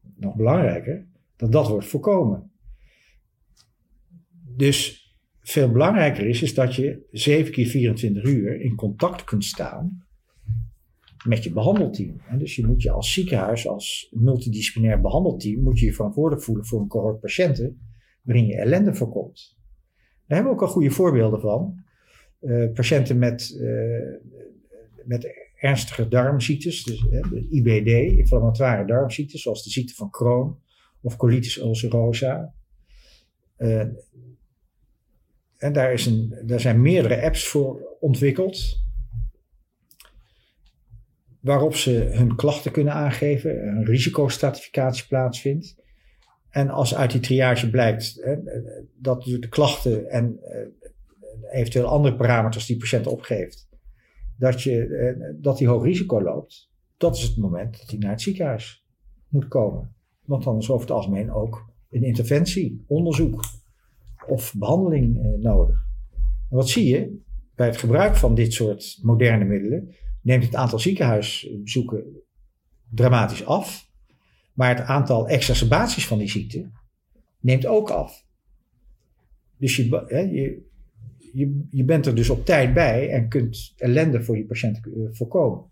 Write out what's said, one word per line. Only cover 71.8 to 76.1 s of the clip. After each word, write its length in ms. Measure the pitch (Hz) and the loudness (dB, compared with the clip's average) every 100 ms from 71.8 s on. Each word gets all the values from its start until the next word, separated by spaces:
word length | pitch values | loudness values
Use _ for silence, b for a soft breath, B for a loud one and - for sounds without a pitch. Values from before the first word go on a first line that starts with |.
| 110 107 - - _ _ _ _ _ _ _ | -2 -6 -10 -20 _ _ _ _ _ _ _
dramatisch 560 | 113 123 120 98 - - | 2 4 4 2 -4 -2
af. 460 | 185 - - _ _ _ _ _ _ _ | -2 -2 -14 _ _ _ _ _ _ _
Maar 160 | - 127 123 | 0 2 2
het 80 | 123 | 0
aantal 420 | 139 131 117 110 | 0 2 0 2
exacerbaties 800 | 139 - 123 113 151 233 - | 0 2 2 4 2 2 -4
van 100 | - | -2